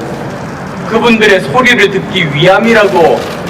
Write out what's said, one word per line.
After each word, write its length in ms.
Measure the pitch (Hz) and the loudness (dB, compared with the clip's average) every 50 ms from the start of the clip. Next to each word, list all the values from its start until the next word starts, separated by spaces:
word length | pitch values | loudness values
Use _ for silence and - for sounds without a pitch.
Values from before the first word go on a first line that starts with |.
| - - - - - - - - - - - - - - - - - - | -6 -8 -10 -10 -10 -10 -10 -10 -10 -12 -12 -12 -12 -10 -10 -10 -6 -4
그분들의 520 | 220 226 233 240 226 220 214 214 190 185 | -2 0 2 2 2 4 4 2 2 2
소리를 500 | - - - 254 254 247 247 196 202 190 | 0 0 0 2 2 2 2 2 2 0
듣기 420 | - 190 - - - 185 175 151 | 0 -2 -4 -4 -4 -4 -2 -2
위함이라고 880 | 139 147 170 180 196 208 220 226 226 220 208 190 180 131 120 113 113 107 104 - - - - | 0 2 2 4 4 4 2 2 4 4 2 2 2 2 2 2 2 0 -4 -6 -8 -10 -10